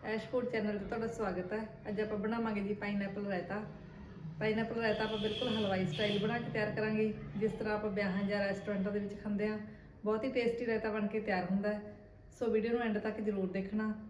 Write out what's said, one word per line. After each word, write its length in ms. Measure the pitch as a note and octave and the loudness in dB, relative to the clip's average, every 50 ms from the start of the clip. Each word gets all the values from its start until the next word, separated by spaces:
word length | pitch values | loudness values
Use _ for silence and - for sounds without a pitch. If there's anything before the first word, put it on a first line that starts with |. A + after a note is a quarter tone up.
| - | -2
ਐਸ਼ 220 | A#3+ A3 A3 - - | -2 -2 -2 -2 0
ਫੂਡ 200 | - B3+ A3+ - | 0 0 0 2
ਚੈਨਲ 280 | - A3 G#3 G#3 G#3 G3+ | 0 0 0 0 -2 -2
ਤੇ 60 | G3 | -4
ਤੁਹਾਡਾ 220 | - A#3 A3+ A3 | -4 -4 -2 -2
ਸਵਾਗਤ 460 | A3+ - - A3 F#3+ F3 F3 F3+ - G#3+ | -2 -2 -2 -2 -2 0 -2 -4 -2 -2
ਹੈ। 80 | A3 A3 G#3+ - - - - | -4 -4 -6 -10 -12 -8 -6
ਅੱਜ 120 | G#3 F#3+ | -2 -2
ਆਪਾਂ 180 | G#3+ G#3 G#3+ G#3 | 0 0 0 -2
ਬਣਾਵਾਂਗੇ 420 | F#3+ A3 A3+ A#3 A#3 A3+ G#3+ G#3 | 0 0 0 0 0 0 0 0
ਜੀ 140 | G3+ G3 G#3 | 0 0 -2
ਪਾਈਨਐਪਲ 520 | G3+ G#3 G3+ G#3 G3+ G3+ G3 F#3+ G#3 G3+ | -2 -2 0 0 0 0 0 -2 -4 -2
ਰਾਇਤਾ। 340 | G3+ F#3+ F3+ F3 F3 F#3+ G#3 G#3+ - - - - - - - - - - - - - - - | 0 0 0 0 -2 -4 -4 -4 -6 -10 -12 -14 -14 -14 -14 -14 -14 -12 -10 -10 -10 -6 0
ਪਾਈਨਐਪਲ 400 | - G#3+ G#3+ A3 A3+ A3 A3+ A3+ | 2 2 4 2 2 0 0 2
ਰਾਇਤਾ 240 | A#3 A3 G#3 - G#3+ | 4 4 4 4 2
ਆਪਾਂ 140 | G#3+ A3 G#3+ | 0 0 0
ਬਿਲਕੁਲ 300 | G3+ G#3+ G#3 - B3+ B3 | 0 0 0 0 0 0
ਹਲਵਾਈ 380 | A3 A3 G#3+ G3 F#3+ F#3 F#3+ | 2 2 2 2 4 4 2
ਸਟਾਈਲ 320 | - - - G#3+ G#3 G3+ G3+ G3 | 2 2 2 2 2 4 4 2
ਬਣਾ 160 | A3 A#3 A#3+ | 2 2 0
ਕੇ 120 | A#3 - - | -2 -2 0
ਤਿਆਰ 180 | A3+ G#3+ G#3 G3+ | 0 0 0 0
ਕਰਾਂਗੇ, 380 | A3 G#3+ G#3+ G#3+ G#3+ A3 A3 G#3+ - - - - | 0 0 2 4 4 4 2 2 -2 -8 -6 -4
ਜਿਸ 160 | G#3 G3 A3 - | 0 0 0 0
ਤਰ੍ਹਾਂ 220 | - A3+ G#3+ G#3+ | 0 0 0 0
ਆਪਾਂ 160 | G#3 G#3+ G#3+ | 2 0 0
ਵਿਆਹਾਂ 320 | G3 G3 G3+ F#3+ F3+ G3 G3+ | 0 2 2 2 2 2 2
ਜਾਂ 180 | G3 G#3 G3+ | 2 2 2
ਰੈਸਟੋਰੈਂਟਾਂ 520 | G3 G3 G3 G3 - - G3+ G3 F#3 G#3 G3+ | 2 2 0 0 0 -2 0 2 2 2 2
ਦੇ 60 | G#3 | 0
ਵਿੱਚ 240 | G3+ G3+ G3 - - | 0 -2 -4 -6 -4
ਖਾਂਦੇ 260 | G#3 G#3 G3 G#3 G#3+ | -2 0 2 2 2
ਹਾਂ। 100 | G#3+ G#3+ G#3 - - - - - - - - | 0 -2 -6 -8 -12 -16 -16 -18 -18 -6 0
ਬਹੁਤ 200 | G#3 G#3+ A3 C#4 | 0 0 2 2
ਹੀ 60 | C4 B3+ | 0 0
ਟੇਸਟੀ 340 | B3+ A#3 A3+ A#3 - B3 | 2 2 2 2 0 0
ਰਾਇਤਾ 240 | A3+ A3+ G#3+ A3 A3 G#3 | 0 0 2 2 0 0
ਬਣ 140 | A3 G#3 | 2 0
ਕੇ 140 | G3+ - A3 | 2 0 0
ਤਿਆਰ 240 | G#3 - G3 F3+ F3+ F3+ | 0 2 0 0 2 2
ਹੁੰਦਾ 220 | F#3+ G3 G3+ G#3 G#3 | 2 2 2 2 0
ਹੈ, 220 | G#3 G#3 - - - - - - - - - - - | 0 -4 -8 -12 -14 -16 -18 -20 -20 -20 -20 -6 -2
ਸੋ 120 | B3+ A3+ | 0 4
ਵੀਡੀਓ 220 | G#3 A3 G#3 A#3 A#3 | 4 4 4 4 2
ਨੂੰ 80 | A#3+ A#3+ | 2 2
ਐਂਡ 160 | A3+ G#3 G3+ | 2 2 2
ਤੱਕ 220 | - A3 G#3 - | 0 0 -2 0
ਜ਼ਰੂਰ 300 | G#3 G#3 G#3 G3 F#3+ F3+ - | 0 0 2 2 0 0 0
ਦੇਖਣਾ। 400 | G3 F#3+ G3 G#3+ G#3+ G#3+ G#3+ G#3+ G#3+ - | -2 -4 0 0 0 0 0 -2 -4 -8